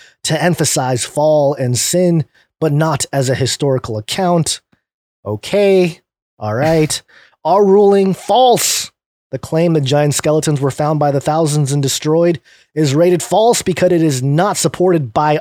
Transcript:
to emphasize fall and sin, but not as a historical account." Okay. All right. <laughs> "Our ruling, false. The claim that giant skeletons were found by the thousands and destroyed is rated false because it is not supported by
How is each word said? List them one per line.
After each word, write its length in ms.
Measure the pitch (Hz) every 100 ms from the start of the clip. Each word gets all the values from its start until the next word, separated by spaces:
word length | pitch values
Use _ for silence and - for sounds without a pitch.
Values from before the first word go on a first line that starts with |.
| - _
to 180 | - 156
emphasize 640 | 175 165 151 151 127 127 -
fall 480 | - 156 151 139
and 240 | 139 123 120
sin, 480 | - 175 180 165 - _ _ -
but 120 | 160
not 340 | 147 160 143 -
as 180 | 139 131
a 60 | 120
historical 600 | 127 - 143 131 - 107
account." 640 | - - 180 175 156 - _ _ _ _ _ _ 101
Okay. 760 | 107 - 202 202 190 175 - _ _ _ _
All 160 | 107 113
right. 460 | 156 160 156 - - -
<laughs> 220 | _ _ 156
"Our 200 | 190 202
ruling, 480 | 202 202 196 190
false. 800 | 180 - 220 254 208 - - - _ _ _ _
The 80 | 135
claim 340 | - 160 175
that 80 | 160
giant 320 | 131 147 147
skeletons 460 | 135 160 156 156 143
were 120 | 139
found 280 | - 151 156
by 120 | 147
the 100 | 139
thousands 500 | 151 156 160 151 135
and 100 | 143
destroyed 600 | 135 - 151 165 175 165 _ _ _ 151
is 180 | 151
rated 300 | 143 175 180
false 380 | - 185 226 233
because 300 | - 170 180
it 80 | 170
is 180 | 160 131
not 360 | 135 151 202 180
supported 560 | 160 - 185 170 123
by 260 | 151 151 151